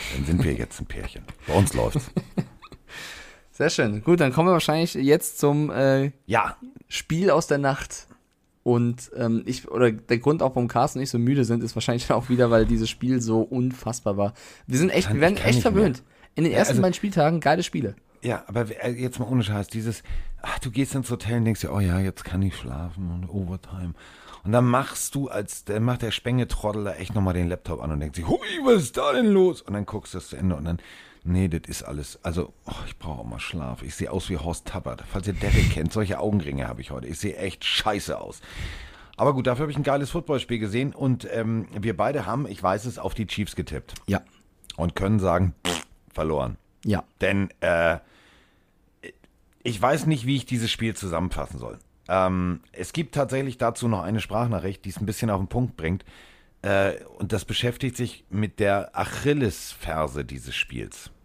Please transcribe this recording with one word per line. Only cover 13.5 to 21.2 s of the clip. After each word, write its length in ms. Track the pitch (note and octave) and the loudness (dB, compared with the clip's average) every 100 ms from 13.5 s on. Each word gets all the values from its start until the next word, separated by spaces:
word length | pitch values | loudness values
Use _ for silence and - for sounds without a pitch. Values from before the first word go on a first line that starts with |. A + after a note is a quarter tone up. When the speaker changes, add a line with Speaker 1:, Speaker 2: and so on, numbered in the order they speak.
| C3 B2+ B2+ A2+ A2+ G#2+ G2+ | 0 0 -2 -6 -4 -2 0
Speaker 2:
war. 160 | G2+ - - - - | 0 -2 -16 -18 -2
Wir 100 | B2+ | 2
sind 120 | F#3 | 4
echt, 180 | - F2+ | 2 2
Speaker 1:
Kann, 80 | C#3 | 4
Speaker 2:
wir 40 | |
werden 120 | E3 G#3 | 4 4
Speaker 1:
ich 40 | |
kann 80 | - | 4
Speaker 2:
echt 60 | A#2+ | 4
Speaker 1:
nicht 80 | A#3 | 4
mehr. 80 | |
Speaker 2:
verwöhnt. 300 | G3 G3 A#2+ - _ - - | 6 4 2 -8 _ -8 0
In 80 | D#3 | 2
den 80 | |
Speaker 1:
Ja, 60 | G2+ | 4
Speaker 2:
ersten 140 | - | 4
Speaker 1:
also 80 | G#3+ | 4
Speaker 2:
beiden 100 | F#3 | 4
Spieltagen 460 | F3 G#3 F3+ D3+ E3 | 2 0 4 4 4
geile 220 | C#3+ E3 | 4 2
Spiele. 320 | - E3 A2 - _ _ | 0 -2 -4 -6 _ _
Speaker 1:
Ja, 200 | B2 A2 - | -4 -4 -2
aber 220 | A2 G#2+ | -2 -2
w-, 60 | - | -4
äh, 160 | A#2+ | -4
jetzt 280 | A#2+ B2+ B2+ | -4 -4 -4
mal 80 | A2+ | 0
ohne 160 | B2+ | 2
Scheiß, 240 | G2 G#2 G2 | 2 0 -4
dieses, 360 | A2 A2 G#2+ - - - - | -4 -4 -6 -4 -4 -4 -8
ach, 160 | - - | -8 -6
du 100 | B2 | -4
gehst 240 | C#3 C3+ | -2 0
ins 160 | C3+ A#2+ | -2 -4
Hotel 300 | A#2+ | -4